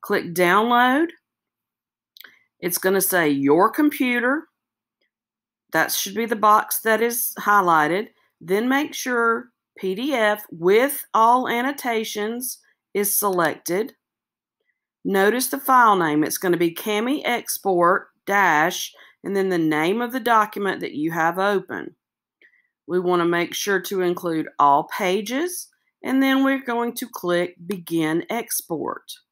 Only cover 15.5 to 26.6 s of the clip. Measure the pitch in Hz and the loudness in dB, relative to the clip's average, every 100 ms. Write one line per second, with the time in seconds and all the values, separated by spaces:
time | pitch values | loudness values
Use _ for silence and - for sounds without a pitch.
15.5 | 277 - 254 233 196 165 151 151 - 185 | -6 2 4 6 4 2 0 0 -2 -2
16.5 | 170 170 165 - 208 233 294 - 240 - | 0 0 -2 -4 -4 -2 -2 -2 -4 -6
17.5 | - 196 180 175 190 - _ - 202 190 | -6 -2 2 4 2 -2 _ -2 2 4
18.5 | 151 160 180 - _ - _ - 196 190 | 4 2 -2 -10 _ -20 _ -6 -2 0
19.5 | 180 160 151 160 214 240 254 233 226 208 | 0 0 0 0 -2 -4 -4 2 2 2
20.5 | 208 196 - - 131 160 170 165 175 196 | -2 -4 -4 -8 -6 -4 0 -2 0 0
21.5 | 202 185 101 - _ _ _ _ _ _ | 0 -2 -10 -10 _ _ _ _ _ _
22.5 | _ _ _ - 180 180 175 170 170 170 | _ _ _ -6 -2 0 2 2 0 -2
23.5 | - - 190 180 196 180 175 180 160 151 | -6 -2 -2 -2 -2 -2 -2 -4 -4 -6
24.5 | - 143 143 175 - 196 190 208 262 349 | 2 4 4 2 -4 -2 -2 -2 -4 -4
25.5 | 359 - _ _ _ - 262 269 269 269 | -8 -14 _ _ _ -4 0 2 2 2
26.5 | 269 | 0